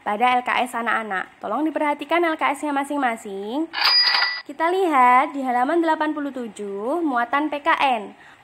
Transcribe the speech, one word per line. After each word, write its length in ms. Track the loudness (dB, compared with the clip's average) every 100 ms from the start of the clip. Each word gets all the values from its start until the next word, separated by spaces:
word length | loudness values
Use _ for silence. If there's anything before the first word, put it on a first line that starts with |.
pada 320 | -4 0 2
L 80 | 2
K 240 | 2 0 0
S 80 |
anak-anak. 640 | -2 -2 -2 -2 -6 -6 -10
Tolong 240 | -6 -2
diperhatikan 560 | -2 0 -2 -2 0 0
L 160 | 2
K 160 | 0 -2 -2
S-nya 160 | -2
masing-masing. 960 | -2 -2 -2 -2 -2 -8 -8 -6 -4 -4 -2 2 4 4 2 0 -4
Kita 320 | -10 -4 0
lihat 640 | 2 2 6 6 6 4 -2
di 80 | -2
halaman 400 | 0 2 2 2
delapan 240 | 2 0
puluh 240 | -2 -6
tujuh, 640 | -6 -8 -10 -8 -6 -4 -2
muatan 480 | 0 0 0 0 -2
P 160 | -2
K 160 | 0 2
N. 320 | 2 0 -4 -14 -20 -20